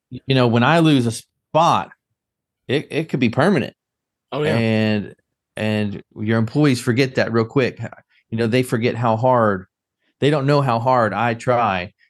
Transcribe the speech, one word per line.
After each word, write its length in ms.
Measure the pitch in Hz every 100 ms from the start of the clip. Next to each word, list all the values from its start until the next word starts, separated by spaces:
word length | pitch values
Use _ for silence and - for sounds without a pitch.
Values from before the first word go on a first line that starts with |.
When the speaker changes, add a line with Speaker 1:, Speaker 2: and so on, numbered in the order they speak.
| -
Speaker 1:
you 260 | 123 - 131
know, 120 | 120
when 160 | 117
I 160 | 127 165
lose 260 | 160 139 117
a 60 |
spot, 800 | 113 - _ _ 151 165 107 - - _ _ _ _ _ _ -
it, 200 | 139 -
it 160 | 139 160
could 100 | 139
be 80 | 120
permanent. 460 | 123 170 160 82 - _ _ _ _ -
Speaker 2:
Oh, 100 | 139
yeah. 140 | 151 135
Speaker 1:
And, 580 | 113 110 110 104 - - _ _ _ -
and 480 | 107 107 104 101 - -
your 200 | 107 113
employees 440 | 113 147 151 120
forget 340 | - 117 131 123
that 160 | 101
real 140 | 113 110
quick. 340 | 139 113 - 113 - _ _ -
You 80 | 113
know, 100 | 117
they 140 | 127
forget 320 | 127 117 117 113
how 200 | 120 110
hard, 520 | 127 123 110 92 90 _ _ _ _ -
they 100 | 139
don't 180 | 147 135
know 140 | 143
how 180 | 135 117
hard 340 | 127 127 107
I 200 | 98 120
try 600 | 117 127 120 110 92 90 _